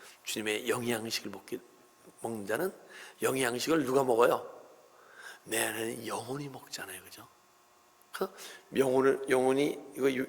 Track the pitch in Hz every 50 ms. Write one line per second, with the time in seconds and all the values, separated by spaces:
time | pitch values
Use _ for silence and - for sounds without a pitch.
0 | - - - - - - - 113 107 107 107 107 123 117 107 123 117 120 120 110
1 | 110 113 110 - - 107 98 95 - - 120 127 - - - - - - _ _
2 | - - - - - 113 117 110 98 98 107 131 180 196 - - - - - -
3 | - - - - 110 120 131 131 131 120 120 123 - 139 160 160 135 120 131 139
4 | 135 127 117 113 120 151 143 - - - - - - - - - - - - -
5 | - - - - - - - - - - 107 113 113 113 107 110 113 117 127 123
6 | 113 107 104 117 113 120 135 143 147 139 131 127 - - - - - - 98 95
7 | - - - - - - - _ _ _ _ _ _ _ _ _ _ _ _ _
8 | _ _ - - - - - - - - - - - - - 120 135 131 127 131
9 | 131 135 139 - - - 131 131 127 131 131 139 147 156 - - - - - -
10 | 131 139 131 127 131